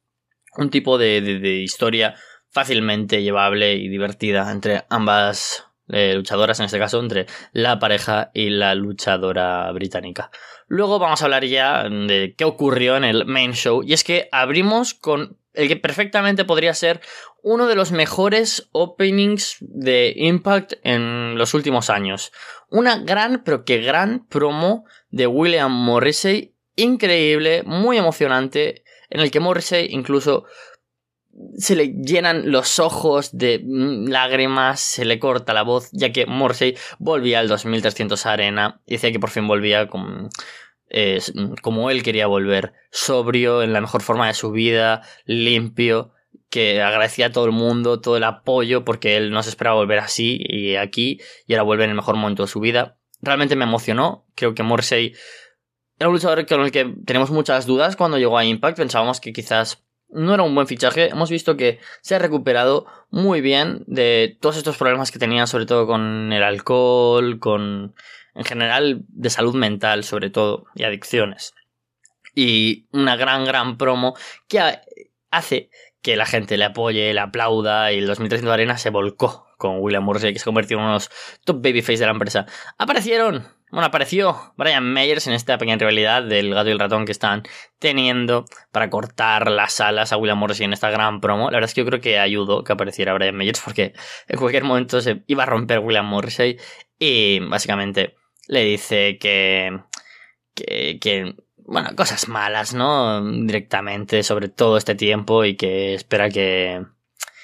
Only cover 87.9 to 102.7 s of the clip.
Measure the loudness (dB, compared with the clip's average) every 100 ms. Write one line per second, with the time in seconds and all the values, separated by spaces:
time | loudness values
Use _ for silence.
87.9 | 2 2 0 0 0 -2 -16 _ -2 -2
88.9 | -2 -6 -2 0 2 2 2 0 0 0
89.9 | 0 0 0 0 0 -2 -2 -4 -2 -2
90.9 | 0 0 0 0 0 0 0 0 -2 -2
91.9 | -2 0 2 2 0 0 -2 -2 -4 -4
92.9 | -2 -2 0 0 0 -4 -4 -6 -4 -4
93.9 | -6 -18 -16 -8 -4 0 0 2 0 0
94.9 | 0 0 -4 -2 -2 0 0 0 0 2
95.9 | 0 0 -4 -4 -2 -2 -2 -14 -20 -20
96.9 | _ 0 2 4 2 0 -4 -2 -2 -2
97.9 | -2 -4 -8 _ _ -4 0 2 0 0
98.9 | 0 0 0 0 2 2 0 -2 -6 -12
99.9 | -18 -18 -20 -20 _ _ -12 -8 -6 -6
100.9 | -4 -2 -2 -4 -12 _ _ -6 -6 -4
101.9 | -2 -2 -2 -6 -4 -2 -4 -4